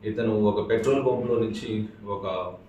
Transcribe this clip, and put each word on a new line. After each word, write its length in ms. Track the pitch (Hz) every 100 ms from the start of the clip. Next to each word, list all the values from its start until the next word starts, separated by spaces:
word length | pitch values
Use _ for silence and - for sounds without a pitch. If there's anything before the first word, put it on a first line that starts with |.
| 104
ఇతను 360 | 107 117 107
ఒక 280 | 104 101 104
పెట్రోల్ 360 | 113 135 139 127
పంప్‌లో 340 | 117 120 117
నుంచి 460 | 104 104 117 107 104 - 104
ఒక 200 | 98 98 90 90 -